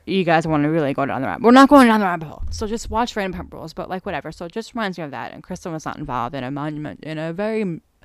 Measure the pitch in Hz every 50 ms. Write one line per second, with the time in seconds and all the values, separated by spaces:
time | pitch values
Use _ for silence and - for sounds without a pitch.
0 | - - 185 190 170 170 160 165 165 160 156 147 143 151 160 170 147 135 139 -
1 | 139 127 95 123 135 104 85 - - 226 247 269 269 254 294 269 254 233 214 214
2 | 202 180 175 165 160 147 - - - - - - 226 202 226 233 - - 214 220
3 | 247 226 - 214 190 190 175 180 - - - 123 135 160 - 190 170 - 180 185
4 | - 202 170 143 - 156 165 - 180 165 - 226 220 - - 233 220 190 175 175
5 | 160 139 131 117 120 - - - - - 185 - - 185 160 156 - 147 - -
6 | 151 143 123 123 117 123 135 135 123 127 143 139 147 156 151 147 151 131 92 -
7 | - 151 160 151 160 165 170 185 208 220 220 220 214 180 160 - - _ _ _